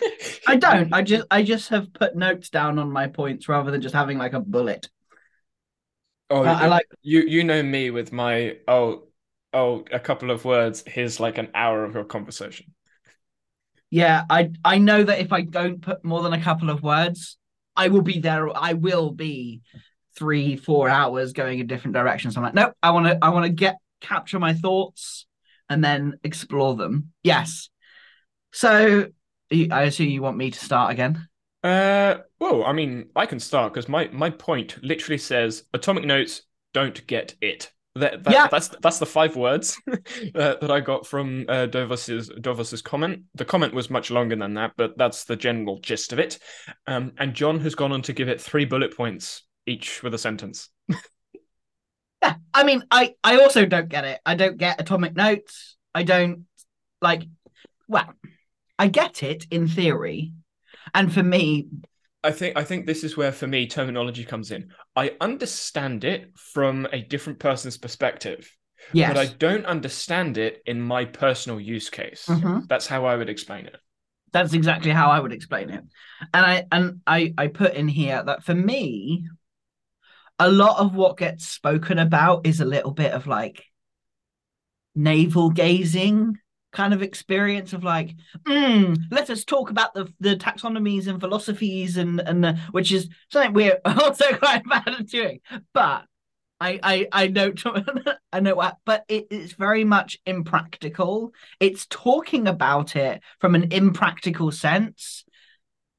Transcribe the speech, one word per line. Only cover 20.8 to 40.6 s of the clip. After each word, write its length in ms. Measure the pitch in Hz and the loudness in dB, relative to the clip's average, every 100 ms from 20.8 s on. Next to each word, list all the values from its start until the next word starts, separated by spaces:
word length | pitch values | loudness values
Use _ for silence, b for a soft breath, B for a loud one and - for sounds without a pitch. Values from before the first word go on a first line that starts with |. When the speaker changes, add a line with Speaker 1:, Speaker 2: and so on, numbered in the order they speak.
| 131 | 4
Speaker 2:
hours 440 | 139 131 131 131 | 4 2 0 -4
going 260 | 131 131 127 | -4 -4 -4
in 80 | 120 | -6
different 280 | 123 - | -6 -4
directions. 420 | 123 123 - 120 117 | 0 0 -2 -4 -4
I'm 80 | |
like, 100 | 120 | -2
"Nope, 200 | 196 233 - | 2 0 2
I 80 | 170 | 2
wanna, 260 | 170 165 175 | 4 4 4
I 100 | 165 | 4
wanna 180 | 175 170 | 4 2
get, 280 | 170 190 190 _ _ | 2 0 0 _ _
capture 380 | - 165 - 190 | -8 -6 -4 -2
my 140 | 165 | 0
thoughts 720 | 165 185 190 185 - - - - _ _ _ - | 0 0 0 -2 -8 -18 -18 -20 _ _ _ -4
and 140 | 147 | 0
then 380 | 151 143 143 139 | 2 2 -2 -6
explore 540 | 151 156 - 139 135 117 | -8 -10 -6 0 0 0
them." 360 | 92 131 151 _ | -2 -4 -6 _
Yes. 440 | 175 147 160 - - _ b b b b b _ _ | 2 2 0 -8 -16 _ b b b b b _ _
So, 560 | - 240 214 214 202 196 - _ _ - | 0 4 6 8 6 2 -6 _ _ 0
you, 180 | 165 165 | 2 2
I 120 | 135 | 2
assume 260 | 143 143 151 | 0 2 0
you 140 | 135 | 0
want 160 | 135 123 | -2 -4
me 120 | 131 | -4
to 80 | - | -6
start 320 | - 127 120 | -2 2 2
again? 380 | 123 127 160 165 _ _ _ | 0 -2 -2 -8 _ _ _
Speaker 1:
Uh, 540 | 180 185 196 202 202 - - - | 0 2 4 4 2 0 -6 -6
well, 240 | 359 220 | 0 2
I 80 | 123 | 2
mean, 380 | 151 147 123 - | 0 -2 -6 -6
I 120 | - - | -2 -2
can 120 | 127 | -4
start 340 | - 143 110 | -4 0 0
'cause 120 | 127 117 | -4 -4
my, 200 | 151 165 | -2 -2
my 180 | 131 165 | -4 -4
point 520 | 160 - 143 - - | -4 -4 -4 -4 -10
literally 360 | 127 156 - 147 | -6 -6 -4 -6
says, 460 | - 123 117 110 - | -2 -2 -2 -4 -8
"Atomic 300 | - - 190 | -6 -2 -2
Notes, 380 | 143 139 131 - - _ _ | 0 0 0 -6 -18 _ _
don't 340 | 135 135 - - | -2 -2 -4 -6
get 280 | 117 - - | -6 -6 -6
it." 300 | 104 - - _ _ 131 | -6 -6 -12 _ _ -4
That, 280 | 139 - | -2 0
that, 80 | - | 4
Speaker 2:
Yeah. 160 | 254 302 | 6 6
Speaker 1:
that's, 180 | 285 - - | 4 -2 0
that's 160 | - - | 0 0
the 80 | 151 | 0
five 300 | 156 156 127 | 2 2 2
words, 400 | 123 147 - - | 0 0 -2 -8
<laughs> 60 | - | -8
uh, 80 | 254 - 247 220 | -10 -8 -12 -8
that 360 | 160 147 131 | -2 0 0